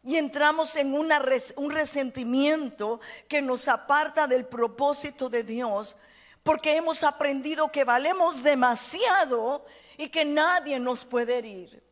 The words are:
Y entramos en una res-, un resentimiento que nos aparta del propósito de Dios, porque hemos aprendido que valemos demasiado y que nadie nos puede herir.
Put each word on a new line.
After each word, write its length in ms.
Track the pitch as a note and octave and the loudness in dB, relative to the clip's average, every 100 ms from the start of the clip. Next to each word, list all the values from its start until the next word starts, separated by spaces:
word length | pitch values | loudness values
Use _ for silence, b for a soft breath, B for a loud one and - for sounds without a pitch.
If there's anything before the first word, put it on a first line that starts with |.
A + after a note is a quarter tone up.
| B3+ | 0
Y 120 | D#4+ | -2
entramos 580 | C#4+ D4 D4 D#4 D#4 D4+ | -2 2 2 2 -2 -2
en 200 | C#4 C#4+ | 0 -2
una 220 | D#4+ D4 | 2 2
res-, 360 | C4+ B3+ - - | 2 0 -2 -8
un 160 | C#4+ | -4
resentimiento 1300 | D#4 D4 C#4+ C4 C4 A#3+ C4 C#4+ D#4 C4+ - G#3 A3+ B B _ | -2 -2 -4 -4 -6 -2 2 2 2 -2 -6 -4 -4 B B _
que 120 | D4 | -2
nos 280 | C4+ B3 C#4 | 0 -2 0
aparta 580 | A#3 - C#4+ D#4 D#4 D4 | -2 2 2 2 0 2
del 160 | B3+ | 0
propósito 880 | B3+ A#3 A#3 - C#4+ C#4+ C#4+ - B3+ | -2 -4 -4 0 -2 0 -8 -8 -4
de 140 | A#3 | -4
Dios, 520 | A3 A3+ A#3+ G3+ G#3+ - b b b b | -4 -6 -4 -4 -6 -18 b b b b
porque 320 | - D#4 D#4 D#4 | 0 0 2 2
hemos 280 | E4 D#4 | 0 0
aprendido 680 | D4+ C#4+ C#4+ C#4 C#4 D#4 D#4 | 0 0 -2 -2 -4 -2 0
que 140 | D4+ B3+ | 0 2
valemos 580 | A#3+ D4 F#4+ E4+ C#4+ | 4 2 2 2 4
demasiado 1200 | C4+ C4+ B3 A3+ - - A#4 G4 D4+ A#3+ A3+ C#4+ - B B B | 2 4 2 2 -4 0 2 4 2 0 -2 -4 -8 B B B
y 120 | D4+ | -4
que 160 | E4 D4+ | 0 2
nadie 520 | D4 D#4+ F4+ D4 C4+ | 2 4 2 0 -4
nos 280 | B3 A#3+ - | -2 -4 -2
puede 320 | B3 A#3 B3 | -2 0 -2
herir. 440 | A3 F#3+ F3+ - _ | -4 -14 -16 -20 _